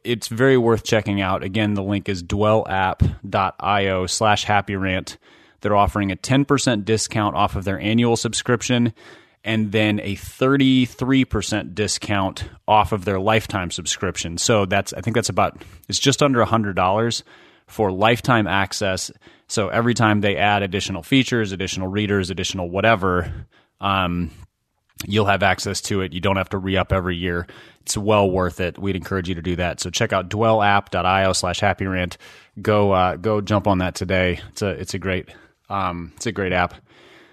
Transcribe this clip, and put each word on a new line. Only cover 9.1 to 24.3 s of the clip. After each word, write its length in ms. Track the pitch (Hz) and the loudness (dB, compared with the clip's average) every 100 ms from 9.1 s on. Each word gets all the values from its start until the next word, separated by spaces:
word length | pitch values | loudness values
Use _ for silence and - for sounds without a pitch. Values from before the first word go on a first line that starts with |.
| - _ _ | -20 _ _
and 280 | 104 110 107 | -4 -2 0
then 280 | 107 107 104 | 2 2 0
a 120 | 101 | -4
thirty-three 1120 | 98 - - 131 139 131 131 123 - 127 135 127 | -8 -8 -2 2 4 4 4 2 -2 0 2 2
percent 480 | 110 - 104 73 | -2 -2 -4 -4
discount 720 | 92 101 - - 101 95 - - - - | -4 -4 -4 -2 -2 -2 -4 -12 -8 2
off 240 | 107 101 | 4 4
of 140 | 107 92 | 0 -2
their 140 | 95 | 0
lifetime 520 | 101 110 - 101 87 | 2 2 2 -4 -4
subscription. 640 | - 85 - 92 - 85 85 | -6 -6 -4 -4 -6 -6 -4
So 280 | - 110 98 | 2 2 2
that's, 260 | 98 - | 0 -2
I 80 | - | -6
think 140 | 113 113 | -2 -2
that's 140 | 110 | 0
about, 340 | 95 92 - - - - | 0 -2 -2 -20 -18 -8
it's 80 | - | -2
just 240 | 143 127 | 2 2
under 200 | 143 123 | 2 2
a 40 | 104 | 2
hundred 300 | 113 104 90 | 2 0 0
dollars 480 | 92 101 117 - - - - _ - | 2 2 0 -4 -10 -20 -20 _ -10
for 260 | - 101 | -2 0
lifetime 540 | 92 110 120 - 120 95 | 2 2 4 2 2 2
access. 680 | 98 95 - 98 92 - - - _ - | 0 -2 -2 -2 -2 -6 -14 -20 _ -8
So 220 | - 95 | -4 -2
every 240 | 117 120 117 | 0 2 6
time 260 | 110 104 | 6 6
they 160 | 101 92 | 2 2
add 240 | 101 104 | 2 2
additional 400 | 98 98 - 92 | 0 -2 -4 -6
features, 500 | - 135 123 120 104 | 0 2 2 0 -2
additional 360 | 95 95 98 92 | -4 -6 -4 -4
readers, 420 | 101 104 101 90 | -2 0 0 0
additional 400 | 92 90 95 85 | -4 -6 -6 -4
whatever, 760 | 95 107 110 95 90 82 - - _ _ - | 2 2 4 2 0 -2 -8 -14 _ _ -6
um, 500 | 98 95 90 87 85 | -2 0 0 -2 -6